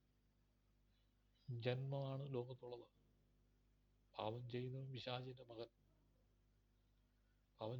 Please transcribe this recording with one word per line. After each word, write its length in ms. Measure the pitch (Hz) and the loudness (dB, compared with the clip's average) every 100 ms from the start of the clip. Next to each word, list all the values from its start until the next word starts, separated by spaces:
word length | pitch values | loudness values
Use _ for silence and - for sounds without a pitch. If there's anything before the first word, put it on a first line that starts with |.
| - - - - - - - - - - - - - - - | -20 -20 -20 -20 -20 -20 -20 -20 -20 -20 -20 -20 -20 -12 -4
ജന്മമാണ് 760 | 120 120 127 135 139 135 135 139 | 2 6 6 4 2 2 0 0
ലോകത്തുള്ളത്. 540 | 127 123 127 123 120 117 - - - - - - - - - - - - | 0 -2 -4 -8 -8 -10 -18 -20 -20 -20 -20 -20 -20 -20 -20 -20 -20 -10
പാപം 280 | - 104 120 120 | 0 0 0 0
ചെയ്യുന്നവൻ 400 | 123 127 131 135 | 0 0 -2 -4
പിശാചിൻ്റെ 540 | 127 127 127 127 127 | -4 -2 -2 -2 -8
മകൻ. 260 | 120 113 117 - - - - - - - - - - - - - - - - - - - | -8 -6 -6 -10 -20 -20 -20 -20 -20 -20 -20 -20 -20 -20 -20 -20 -20 -20 -20 -20 -16 -2
പാപം 180 | 110 | 0